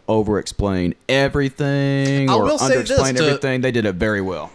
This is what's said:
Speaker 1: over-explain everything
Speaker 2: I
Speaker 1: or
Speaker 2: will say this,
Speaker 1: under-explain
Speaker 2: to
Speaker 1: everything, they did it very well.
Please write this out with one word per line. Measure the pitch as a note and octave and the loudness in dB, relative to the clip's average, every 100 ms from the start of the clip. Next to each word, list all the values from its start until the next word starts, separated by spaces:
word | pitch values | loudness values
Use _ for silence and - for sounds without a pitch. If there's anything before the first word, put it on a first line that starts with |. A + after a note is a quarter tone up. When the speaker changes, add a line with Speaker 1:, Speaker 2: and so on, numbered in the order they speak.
| - | -2
Speaker 1:
over-explain | A2 G#2+ G2+ - - G2+ F#2 F2 - - | 0 2 -2 -2 -4 -2 0 -2 -4 -2
everything | C3+ C#3 C#3+ C#3 - C#3+ C#3 C#3 C#3 C#3 C#3 C3+ | 0 2 0 -2 -2 -2 0 0 0 0 0 2
Speaker 2:
I | |
Speaker 1:
or | A3 | 2
Speaker 2:
will | - D4+ | 2 0
say | C3+ - | 2 0
this, | - | 2
Speaker 1:
under-explain | C#4 C3+ B2+ | 0 2 2
Speaker 2:
to | D3 | 0
Speaker 1:
everything, | C#3+ C3+ B2+ | 0 -2 0
they | B2+ | 0
did | A#2 G#2+ | 0 0
it | F2+ | 0
very | A2 G2+ | 0 0
well. | F#2+ E2 D2 | -2 -4 -10